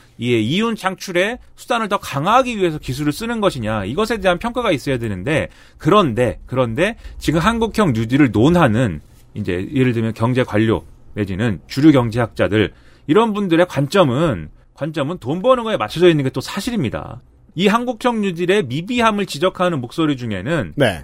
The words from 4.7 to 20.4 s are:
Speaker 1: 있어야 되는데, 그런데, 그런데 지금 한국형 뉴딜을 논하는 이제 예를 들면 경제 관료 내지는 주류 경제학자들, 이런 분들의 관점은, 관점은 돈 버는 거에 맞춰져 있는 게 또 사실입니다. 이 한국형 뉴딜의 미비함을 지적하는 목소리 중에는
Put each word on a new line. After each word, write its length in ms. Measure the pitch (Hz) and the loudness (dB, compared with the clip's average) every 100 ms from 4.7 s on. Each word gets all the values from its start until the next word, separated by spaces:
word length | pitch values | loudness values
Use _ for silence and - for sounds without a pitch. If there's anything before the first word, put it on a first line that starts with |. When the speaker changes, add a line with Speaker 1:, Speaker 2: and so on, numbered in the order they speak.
Speaker 1:
있어야 240 | 151 - 131 | -2 -2 -4
되는데, 520 | 113 95 101 151 85 - - - | -4 -6 -2 -2 -4 -10 -20 -4
그런데, 640 | 151 208 165 110 123 - - | 2 4 4 2 0 -2 -6
그런데 500 | 127 120 113 196 233 - - | -2 -2 0 -2 -4 -14 -8
지금 200 | - 160 | -2 0
한국형 520 | 175 233 220 - 196 | 2 0 0 2 2
뉴딜을 380 | 113 113 135 139 | 2 2 4 4
논하는 720 | 104 131 175 143 107 120 76 - - - | 4 4 6 4 4 0 -4 -12 -20 -16
이제 340 | - 95 90 98 | -8 -4 -4 -2
예를 180 | 135 127 | 0 2
들면 220 | 113 113 | 0 -2
경제 300 | 110 117 127 | -2 0 0
관료 380 | 120 104 113 90 - - - | 0 2 2 2 -2 -20 -12
내지는 480 | - 98 90 117 87 - | -6 -4 -2 -2 -2 -6
주류 260 | - 156 | 4 6
경제학자들, 800 | 139 117 113 120 - 101 107 92 - - - - | 6 2 -2 -2 0 0 2 0 -4 -20 -8 0
이런 280 | 175 226 | 2 2
분들의 320 | 208 196 165 180 | 0 0 2 2
관점은, 800 | 135 143 196 156 123 165 95 76 - _ | 0 0 2 2 2 0 -2 -8 -16 _
관점은 460 | - 151 156 139 180 | -10 -8 -4 -6 -6
돈 240 | 117 170 | -6 -2
버는 200 | 226 247 | 0 0
거에 120 | 220 202 | 0 -4
맞춰져 320 | 107 156 175 | -4 4 4
있는 160 | 156 | 4
게 60 | 135 | 2
또 100 | 131 | -4
사실입니다. 800 | - - 247 233 113 80 - - - _ - 151 | -8 -6 -4 -2 -2 -4 -10 -14 -18 _ -12 0
이 80 | 196 | 2
한국형 520 | 226 247 226 254 226 | 2 -2 -2 -2 0
뉴딜의 460 | 196 170 175 208 139 | -2 0 2 2 0
미비함을 580 | 135 185 247 226 202 196 | -4 -2 0 2 0 -2
지적하는 540 | 143 180 - 180 156 | -2 -2 0 -2 -2
목소리 360 | 120 - 156 135 | -4 -2 0 -2
중에는 560 | 120 98 | -4 -6